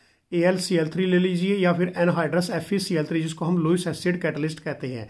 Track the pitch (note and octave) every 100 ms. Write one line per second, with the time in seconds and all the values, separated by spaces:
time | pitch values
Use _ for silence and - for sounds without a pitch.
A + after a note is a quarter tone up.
0 | _ _ - F3 F3 F#3 F3+ F3 D#3 D#3+
1 | F#3 F3+ F#3 F3 F#3 G3+ F3 E3+ F3+ F3
2 | F3 E3+ D#3+ E3 F3 E3+ D#3+ G3 F#3+ E3
3 | D3+ E3 D#3+ - E3 F3+ D#3+ F3+ F3+ -
4 | F3+ F3 D#3+ D3 D#3 D#3+ - - C3 B2
5 | G#2+